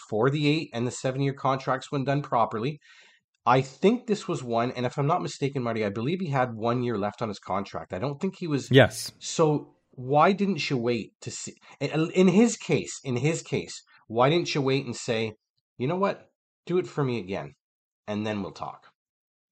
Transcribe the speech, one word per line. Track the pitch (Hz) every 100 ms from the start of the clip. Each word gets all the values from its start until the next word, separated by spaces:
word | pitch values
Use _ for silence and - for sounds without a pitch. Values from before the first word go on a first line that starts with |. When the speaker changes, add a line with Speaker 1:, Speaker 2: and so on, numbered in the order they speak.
| -
Speaker 1:
for | 107 131
the | 151 147
eight | 156 151
and | 117
the | 120
seven-year | - 135 131 139
contracts | 135 131 135 - 131 -
when | 143
done | 127 143
properly. | 143 123 110 113 127 151 _ - - _ _ _ 117
I | 131
think | 135 - 190 240
this | - 202 -
was | 143
one, | 123 113 123
and | 123
if | 127 -
I'm | 139
not | 175
mistaken, | 143 - 139 139
Marty, | 120 113
I | 104
believe | 107 123 180
he | 170
had | 139 127
one | 110 117 123
year | 120 107
left | 101 -
on | 113
his | 98
contract. | - 95 98 87 80
I | 92
don't | 135 139
think | 190 -
he | 170
was. | 139 110
Speaker 2:
Yes. | 131 120 - - -
Speaker 1:
So | - - 156 147 - _ _
why | - 127 147 170
didn't | 202 202 160 -
you | 135
wait | 117 117 - _
to | 117
see? | - - - - -
In, | - 151 170
in | 185 185
his | 185 233
case, | - - 127 87 -
in | 139 120
his | 147 170
case, | - 117 87 - _ _ -
why | 110 135
didn't | 170 160
you | 151
wait | 135 139
and | 120
say, | 113 - 110 110 - _ _ _ -
"You | 127
know |
what? | 185 196 - - _ _ _ -
Do | 180
it | -
for | -
me | 135 117
again, | 92 92 73 _ _ _ _ _ -
and | 104
then | 107 104
we'll | 87
talk." | - 73 - _ _ _ _ _ _ _